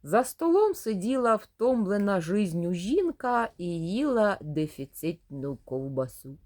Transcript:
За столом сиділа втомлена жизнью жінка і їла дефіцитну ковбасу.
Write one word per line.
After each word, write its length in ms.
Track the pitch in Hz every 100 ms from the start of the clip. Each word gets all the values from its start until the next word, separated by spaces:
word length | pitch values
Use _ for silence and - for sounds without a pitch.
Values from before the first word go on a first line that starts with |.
За 200 | 143 208
столом 500 | 254 - 330 359 427
сиділа 640 | - 220 202 208 262 240
втомлена 840 | 214 - _ 240 247 190 208 202 190
жизнью 520 | 160 202 196 165 170
жінка 760 | 180 190 339 349 - 247 240 233 -
і 80 |
їла 720 | 175 170 165 214 294 240 208 190
дефіцитну 1120 | 151 147 151 - 135 - 156 170 _ 139 139
ковбасу. 840 | 131 - 131 135 131 127 - 135 139